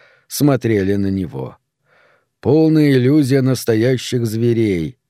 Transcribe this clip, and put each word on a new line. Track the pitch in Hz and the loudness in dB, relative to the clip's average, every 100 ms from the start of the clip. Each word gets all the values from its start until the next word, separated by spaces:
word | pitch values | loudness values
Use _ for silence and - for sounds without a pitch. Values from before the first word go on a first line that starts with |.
| _ _ _ | _ _ _
смотрели | - 143 131 113 107 95 101 | -2 0 0 0 0 0 0
на | 98 | -2
него. | 95 85 67 64 - _ _ _ _ _ _ _ _ | -4 -6 -10 -14 -16 _ _ _ _ _ _ _ _
Полная | 104 151 160 156 151 | 0 2 4 2 2
иллюзия | 131 123 151 131 135 | 2 2 2 2 0
настоящих | 131 127 - 110 120 127 - 127 | 0 -2 -2 0 0 -2 -4 -4
зверей, | 117 110 120 113 107 90 78 - _ | -4 -2 0 0 0 -2 -4 -10 _